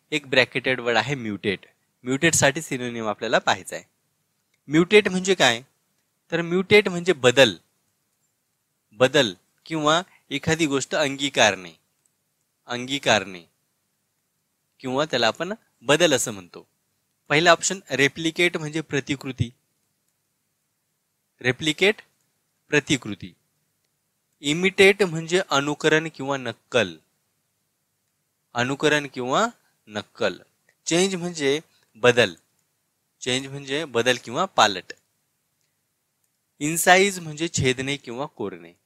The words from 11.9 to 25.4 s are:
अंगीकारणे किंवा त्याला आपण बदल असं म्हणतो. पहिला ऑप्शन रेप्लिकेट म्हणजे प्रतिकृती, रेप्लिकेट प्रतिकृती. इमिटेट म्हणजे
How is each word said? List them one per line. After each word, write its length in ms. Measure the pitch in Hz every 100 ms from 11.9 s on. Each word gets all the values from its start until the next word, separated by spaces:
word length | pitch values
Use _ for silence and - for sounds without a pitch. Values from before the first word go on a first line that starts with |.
| _ _ _ _ _ _ _ -
अंगीकारणे 760 | 120 127 139 131 107 95 90 80 _ _ _ _ _ _ _ _ _ _ _ _ _
किंवा 260 | 131 131 151
त्याला 220 | 131 113
आपण 260 | - 170 220 _ _
बदल 320 | 117 151 170
असं 180 | 127 131
म्हणतो. 340 | 101 87 87 80 _ _ _ _ _ -
पहिला 220 | 151 175
ऑप्शन 280 | 165 - 190 -
रेप्लिकेट 680 | 131 139 156 160 160 175 170
म्हणजे 240 | 151 156
प्रतिकृती, 680 | 151 143 131 135 139 123 117 _ _ _ _ _ _ _ _ _ _ _ _ _ _ _ _ _ _ _
रेप्लिकेट 600 | 120 127 156 151 190 220 - _ _ _ _ _ -
प्रतिकृती. 640 | 147 - 135 110 101 90 _ _ _ _ _ _ _ _ _ _ _
इमिटेट 600 | 143 160 190 190 196 202
म्हणजे 380 | 190 160 160 175